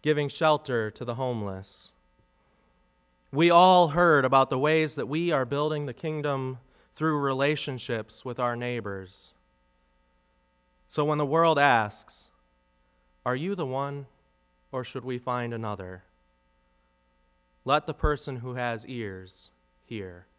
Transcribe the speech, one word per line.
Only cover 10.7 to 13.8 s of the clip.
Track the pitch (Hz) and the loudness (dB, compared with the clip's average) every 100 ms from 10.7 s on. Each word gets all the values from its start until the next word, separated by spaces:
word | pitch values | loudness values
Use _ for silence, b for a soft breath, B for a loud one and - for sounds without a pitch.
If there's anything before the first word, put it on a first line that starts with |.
| _ _ | _ _
So | - | -2
when | 147 151 | 0 0
the | 143 | 0
world | 156 165 147 | 2 4 4
asks, | 143 117 104 - - - - _ _ _ _ _ _ _ _ _ 127 | 6 4 2 -8 -16 -20 -20 _ _ _ _ _ _ _ _ _ -6
"Are | 127 | -4
you | 175 190 | -4 -6
the | 139 | -4
one, | 131 | -4